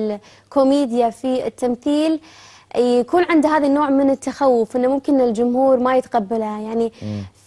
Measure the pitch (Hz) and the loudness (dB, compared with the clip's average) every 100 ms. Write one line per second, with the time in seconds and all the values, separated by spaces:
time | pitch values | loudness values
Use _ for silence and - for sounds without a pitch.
0 | 214 208 - - _ - 262 285 277 233 | -2 -6 -12 -20 _ 0 2 2 0 0
1 | 233 226 262 254 - - 247 247 294 294 | -2 -2 -4 -4 -4 -4 -4 -4 -2 0
2 | 311 320 - - - - _ - 247 240 | 0 -2 -8 -20 -20 -20 _ -2 0 0
3 | 240 339 349 339 294 311 285 277 294 269 | 2 0 2 2 2 2 2 0 0 2
4 | 277 269 269 254 277 240 226 254 247 277 | 0 0 -4 -2 2 2 0 -2 -2 -2
5 | 277 277 247 214 240 240 269 262 247 254 | 0 0 2 0 0 2 2 2 2 0
6 | 254 240 196 226 214 214 214 233 226 - | 0 -4 -2 -4 -6 -8 -6 -4 -4 -6
7 | 107 104 98 - | -10 -8 -10 -16